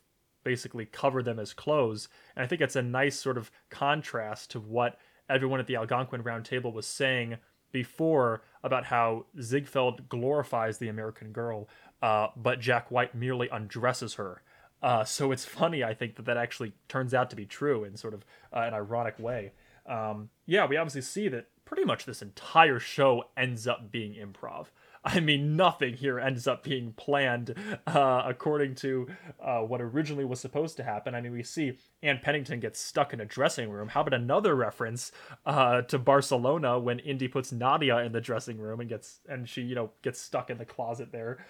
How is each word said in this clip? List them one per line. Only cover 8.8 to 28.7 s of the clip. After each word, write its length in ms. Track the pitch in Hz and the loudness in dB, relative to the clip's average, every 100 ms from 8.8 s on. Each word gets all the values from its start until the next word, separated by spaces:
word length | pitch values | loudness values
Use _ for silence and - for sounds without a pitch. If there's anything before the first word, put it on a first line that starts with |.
how 400 | 123 120 117 113 - 156 | 2 4 4 2 -6 -10
Ziegfeld 680 | 117 135 139 139 127 117 - | -2 -2 0 0 2 0 -6
glorifies 720 | 120 123 147 139 117 113 107 | -4 0 0 0 0 -2 -2
the 100 | 117 | -6
American 440 | 107 110 - 110 | -6 -8 -10 -12
girl, 360 | 107 117 107 104 - - - | -8 -6 -6 -10 -18 -20 -2
uh, 260 | 117 107 107 - | 2 4 2 0
but 240 | 117 127 | 0 0
Jack 300 | 120 120 - | 2 2 2
White 240 | 123 123 | 0 0
merely 340 | 120 123 127 123 | 0 -2 -2 -2
undresses 680 | 117 104 123 123 120 117 | -4 -6 -2 0 0 -4
her. 280 | - 98 90 _ _ - _ | -6 -10 -10 _ _ -20 _
Uh, 200 | 135 120 | 2 4
so 300 | 107 - 139 | 2 0 0
it's 140 | 131 - | 0 -4
funny, 360 | - 160 160 | 0 0 2
I 120 | 117 | -2
think, 220 | 110 117 - | -2 -6 -6
that 100 | 117 | -2
that 100 | 120 | -2
actually 380 | 120 - 117 - - | -2 -4 -8 -10 -6
turns 260 | 131 127 | -4 0
out 160 | 127 127 | 2 0
to 60 | 107 | -4
be 100 | 98 | -12
true 380 | - 143 123 | -2 0 2
in 120 | 104 101 | -2 -8
sort 160 | 113 | -10
of, 120 | 104 - - - | -10 -14 -20 -6
uh, 80 | 120 | -2
an 140 | 117 | 0
ironic 440 | 110 104 117 117 - | -2 -2 -2 -2 -4
way. 340 | 113 123 98 - _ _ - | -4 -4 -6 -14 _ _ -6
Um, 420 | 117 110 107 107 _ - | -4 -4 -6 -10 _ 0
yeah, 200 | 185 156 | 2 4
we 100 | 147 | 2
obviously 240 | 165 139 | 0 -4
see 280 | 127 - 208 | -8 -4 -2
that 200 | 120 - _ | -4 -10 _
pretty 200 | - 311 | -8 -2
much 200 | 302 117 | 0 0
this 180 | - 113 | -4 -12
entire 560 | 104 - - 160 165 123 | -12 -14 2 8 8 6
show 460 | - - 135 120 - - | -2 4 6 6 2 -2
ends 300 | 127 117 120 | -2 0 -2
up 240 | 120 110 | -2 -4
being 240 | 117 104 | -8 -8
improv. 520 | 110 101 95 113 - 78 _ _ - - | -10 -14 -12 -12 -10 -14 _ _ -6 0
I 140 | 180 | 2
mean, 340 | 156 143 147 | 4 4 4
nothing 380 | 156 185 - 131 | 6 4 4 -2
here 260 | 123 139 123 | -2 -2 0
ends 280 | 131 127 131 | 0 0 0
up 180 | 127 | 0
being 300 | 131 131 117 | 0 -4 -4
planned, 600 | 110 - 143 131 120 120 127 208 208 - | -8 0 2 4 0 -4 -8 -6 -6 2
uh, 360 | 160 135 127 | 6 6 6
according 520 | 127 127 151 151 139 | 2 0 0 2 0